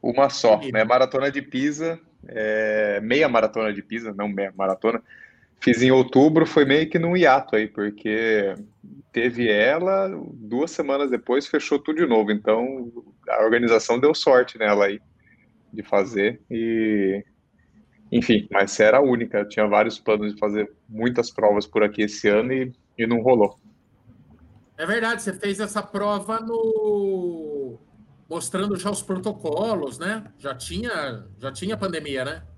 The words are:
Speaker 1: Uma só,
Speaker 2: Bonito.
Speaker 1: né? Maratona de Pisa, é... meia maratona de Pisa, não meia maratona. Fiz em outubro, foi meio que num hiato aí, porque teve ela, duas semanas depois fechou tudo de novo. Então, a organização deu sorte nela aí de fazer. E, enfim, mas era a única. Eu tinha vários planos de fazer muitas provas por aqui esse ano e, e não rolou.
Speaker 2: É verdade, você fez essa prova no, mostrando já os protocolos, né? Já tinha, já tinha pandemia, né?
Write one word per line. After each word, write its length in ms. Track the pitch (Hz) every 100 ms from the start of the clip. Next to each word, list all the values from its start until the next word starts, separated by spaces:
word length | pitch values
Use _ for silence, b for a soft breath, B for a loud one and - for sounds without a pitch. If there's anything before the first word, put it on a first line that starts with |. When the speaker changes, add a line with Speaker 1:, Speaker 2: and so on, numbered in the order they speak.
Speaker 1:
Uma 280 | 127 120 139
só, 260 | - 117 107
Speaker 2:
Bonito. 160 | 139
Speaker 1:
né? 100 | 113
Maratona 480 | 110 127 131 131 139
de 100 | 139
Pisa, 580 | 135 127 143 147 165 165 _ _ -
é... 720 | 113 107 107 107 107 104 101
meia 260 | 107 135 151
maratona 460 | 120 110 113 110
de 80 | 101
Pisa, 320 | - 113 117
não 140 | 98 104
meia 260 | 98 98 95
maratona. 460 | 95 95 113 117 b b b b b _
Fiz 220 | - 113
em 100 | 127
outubro, 540 | 131 127 131 147 156 160
foi 200 | - 139
meio 240 | 147 160
que 100 | 175
num 160 | 170 180
hiato 380 | 160 135 - 110
aí, 120 | 107
porque 880 | - 104 104 110 107 113 107 98 98 104 _ - - -
teve 360 | 117 123 117 117
ela, 600 | 104 117 156 180 190 190 180 -
duas 380 | - 107 120 165
semanas 380 | - 147 139 143
depois 380 | 120 - 127 139
fechou 320 | 151 - 143
tudo 180 | - 156
de 80 | 160
novo. 260 | 113 104
Então, 600 | 104 107 110 123 135 120 117 - _ -
a 140 | 110
organização 540 | 110 117 120 113 - 120
deu 160 | 143
sorte 440 | 160 - 127 127 -
nela 280 | 107 104 101
aí 140 | 104 _ _ b b b _ _
de 100 | 110
fazer. 600 | 104 101 98 110 101 120 _
E, 720 | 117 113 113 110 107 95 98 - _ _ _ _ _ _ _ _
enfim, 340 | 120 117 107 101
mas 260 | 98 104 -
era 180 | 107 123
a 40 |
única. 380 | 143 120 117 107
Eu 80 | 104
tinha 160 | - 107
vários 320 | 104 110 107
planos 360 | - 107 104
de 60 | 104
fazer 300 | 107 104 104 _ _
muitas 440 | 107 117 123 113
provas 340 | - 110 104 101
por 160 | 113
aqui 200 | 104 107
esse 240 | 104 - 107
ano 240 | 104 120
e, 220 | 131 127 - _ -
e 100 | 113
não 140 | 117
rolou. 360 | 120 123 101 - _ _ _ _ _ _ _ - - _ _ -
Speaker 2:
É 80 | 165
verdade, 360 | 226 226 233
você 100 | 202
fez 300 | 190 202 196
essa 200 | 208 208
prova 580 | 202 202 208 202 190 226
no, 1400 | 226 226 226 220 214 208 202 381 359 339 151 147 131 117 _ _ _ _ _
mostrando 460 | 165 - 185 202 190
já 140 | 190
os 120 | 190
protocolos, 960 | - 185 202 208 156 151 220 202 139 123
né? 260 | 175 220 208 _
Já 160 | 139 123
tinha, 680 | - 175 233 185 143 117 110 -
já 120 | 131
tinha 240 | 135 190 220
pandemia, 480 | 196 165 147 135 131
né? 180 | 160 -